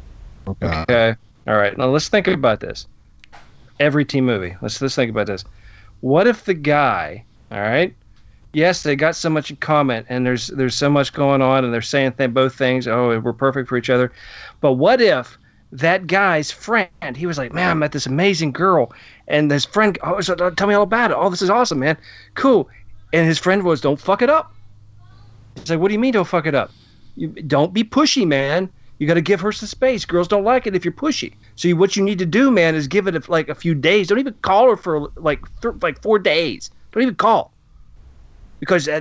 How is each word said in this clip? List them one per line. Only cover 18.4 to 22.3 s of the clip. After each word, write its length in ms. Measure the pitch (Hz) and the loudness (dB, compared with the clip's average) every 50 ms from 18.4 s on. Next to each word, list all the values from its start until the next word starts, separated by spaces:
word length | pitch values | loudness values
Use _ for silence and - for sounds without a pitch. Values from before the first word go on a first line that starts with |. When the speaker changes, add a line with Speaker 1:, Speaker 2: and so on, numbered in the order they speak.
| 165 151 123 | -2 -4 -2
Speaker 2:
girl," 400 | - 170 190 185 160 123 113 - - - - - - _ - | 0 0 2 4 2 2 0 -4 -12 -20 -20 -20 -18 _ -2
and 220 | - 151 151 147 | 0 2 2 2
his 140 | 143 143 - | 2 0 -2
friend, 320 | - - 208 214 208 180 - - | -2 0 2 2 2 0 -2 -4
"Oh, 180 | 147 180 202 | -4 -4 -4
so, 140 | 180 180 180 | -2 -2 -2
uh, 160 | 170 180 180 | -2 -2 -2
tell 160 | 170 - 196 | -2 0 0
me 80 | 202 208 | 2 2
all 80 | 202 208 | 2 2
about 300 | 196 214 233 240 214 - | 2 0 0 0 0 0
it. 40 | 127 | 0
Oh, 120 | 160 196 | 0 0
this 120 | 180 175 202 | 0 0 0
is 80 | 185 | 2
awesome, 280 | 202 240 247 - 185 139 | 2 2 2 0 0 0
man. 180 | 131 151 160 - - - - - - - | 0 0 -2 -2 -6 -16 -20 -20 -20 -16